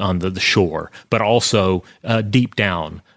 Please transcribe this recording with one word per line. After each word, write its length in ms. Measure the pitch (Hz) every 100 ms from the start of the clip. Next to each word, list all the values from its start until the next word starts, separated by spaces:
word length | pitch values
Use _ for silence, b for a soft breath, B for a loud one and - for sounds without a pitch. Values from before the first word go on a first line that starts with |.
on 200 | 95 90
the, 100 | 90
the 120 | 95
shore, 500 | - - 90 78 80 B B
but 120 | 113
also, 640 | 107 120 - 110 95 92 b b
uh, 180 | - 113
deep 320 | 104 110 123 -
down, 440 | 101 87 78 80 b